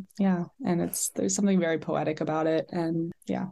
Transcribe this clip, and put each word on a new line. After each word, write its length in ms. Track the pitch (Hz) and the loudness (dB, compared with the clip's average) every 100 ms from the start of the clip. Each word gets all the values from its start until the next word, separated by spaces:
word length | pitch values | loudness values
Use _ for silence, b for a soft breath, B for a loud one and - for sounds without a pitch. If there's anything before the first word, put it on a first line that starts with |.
| 190 - | -4 0
yeah. 260 | 196 180 175 - | 2 2 -2 -6
And 160 | 240 170 | -2 0
it's, 280 | 170 - - | 0 -2 -4
there's 240 | - 196 | -2 -2
something 240 | 196 196 190 | 2 4 4
very 200 | 170 160 | 4 0
poetic 420 | 151 151 151 156 | 0 -2 0 -2
about 260 | 156 156 160 | -2 0 2
it. 200 | 160 - | 2 0
And 420 | 185 165 170 165 - - | -2 -2 -2 -2 -6 -6
yeah, 200 | 190 190 | -4 -4